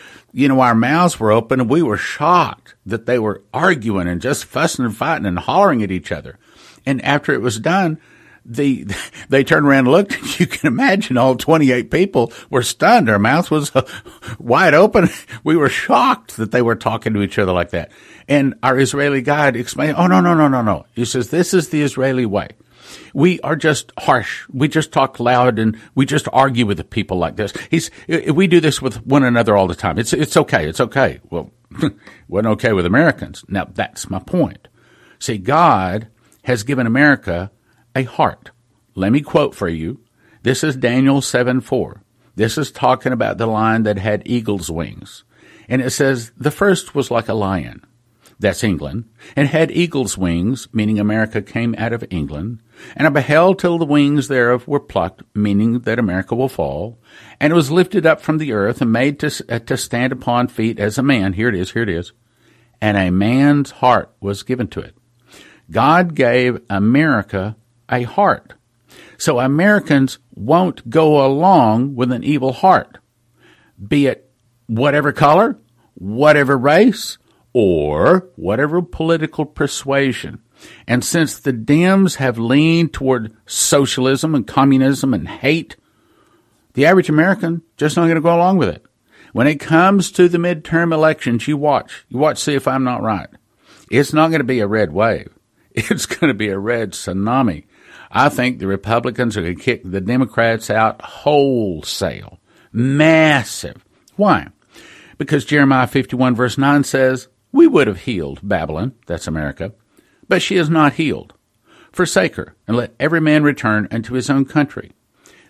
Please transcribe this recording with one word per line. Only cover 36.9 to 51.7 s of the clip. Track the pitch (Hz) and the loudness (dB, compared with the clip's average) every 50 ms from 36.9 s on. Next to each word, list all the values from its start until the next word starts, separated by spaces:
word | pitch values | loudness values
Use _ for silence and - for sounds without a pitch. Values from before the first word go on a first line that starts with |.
| 113 131 147 147 139 - - 101 85 85 92 98 - _ _ _ _ _ _ _ _ | 2 2 4 4 2 2 -2 -4 -6 -6 -6 -8 -12 _ _ _ _ _ _ _ _
a | 131 135 | -6 -6
heart. | 120 - - 156 101 - - _ - - _ _ _ _ _ _ _ _ | -4 -2 -2 -2 -2 -2 -6 _ -20 -20 _ _ _ _ _ _ _ _
Let | 95 92 101 120 | -4 0 0 0
me | 147 | 0
quote | 143 - - 165 143 - - | 0 0 0 0 0 0 -2
for | - 101 87 | -6 -6 -6
you. | 82 80 80 85 127 - _ _ _ _ _ _ _ _ - | -4 -6 -6 -8 -10 -12 _ _ _ _ _ _ _ _ -2
This | 117 131 - - | -2 -2 0 -2
is | 156 131 | -4 -2
Daniel | 131 123 117 120 131 131 135 139 139 | -2 -2 0 2 2 2 2 2 0
seven | 131 - - 123 123 123 127 127 | 0 -2 -2 0 0 0 -2 -2
four. | - - 135 127 92 85 - - - _ _ _ _ _ _ | -4 -4 -4 -4 -4 -6 -8 -14 -20 _ _ _ _ _ _
This | - 107 113 - | -2 -2 -2 0
is | 160 143 - | -2 -6 -6
talking | - - - 123 127 123 - 131 127 | -4 -2 0 2 2 2 0 -2 -2
about | 113 110 107 101 - | -2 -2 -4 -2 -4
the | 113 | -4
lion | 113 110 107 110 113 113 113 110 | -2 -2 0 0 0 2 0 0
that | 107 104 98 | 0 -2 -2
had | 95 110 107 98 - | -2 -2 -4 -4 -4
eagle's | - 117 120 110 110 101 98 85 85 | -4 -4 -4 -2 -4 -6 -6 -6 -8
wings. | 82 82 80 53 50 - - - - - - _ _ _ _ _ - - _ - | -8 -8 -8 -8 -10 -16 -20 -20 -20 -20 -20 _ _ _ _ _ -20 -20 _ -4
And | 123 131 123 | -4 -4 -2
it | 127 | -4
says, | - - 147 135 135 123 113 113 - | -2 0 0 0 0 -2 -6 -12 -14
"The | - - 147 | -6 -4 -4
first | 147 - 196 202 185 - - - - | -2 0 0 0 2 0 -2 -6 -6
was | 143 131 - | -6 -4 -2
like | 123 117 110 - | -2 -2 -2 -2
a | 107 | -2
lion," | 110 101 95 98 87 67 57 - - - _ _ _ _ _ _ _ _ _ _ _ | -2 -2 -2 -2 -4 -4 -8 -12 -18 -20 _ _ _ _ _ _ _ _ _ _ _
that's | 101 101 90 - - | -2 -2 -2 0 -2
England, | 110 92 73 73 69 71 113 117 - _ _ - - - | -2 -2 -2 -4 -8 -8 -10 -12 -12 _ _ -20 -8 -2
"and | 139 147 135 | -2 0 0
had | 165 156 165 - | 2 0 0 0
eagle's | - 160 175 165 - 135 127 98 - | 0 -2 -2 -2 -2 -4 -4 -4 -4
wings," | - 92 87 85 85 90 110 131 123 - - - | -4 -2 -2 -2 0 -2 -2 -4 -4 -8 -6 -4
meaning | 113 107 107 110 104 | -2 -2 0 0 0
America | 104 104 107 110 110 110 - 110 101 | 0 0 0 0 -2 -2 -4 -6 -8
came | - - 117 117 117 | -6 -6 -4 -4 -4